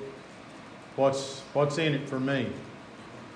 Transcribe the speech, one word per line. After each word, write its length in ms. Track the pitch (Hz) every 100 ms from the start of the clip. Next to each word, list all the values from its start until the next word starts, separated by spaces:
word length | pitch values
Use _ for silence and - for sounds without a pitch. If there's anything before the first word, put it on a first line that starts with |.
| - - - - - - - - - -
What's, 440 | 135 135 - - -
what's 240 | 135 147 170
in 160 | 160
it 160 | 135 -
for 100 | 135
me?" 320 | 131 139 107 - - - - - - - -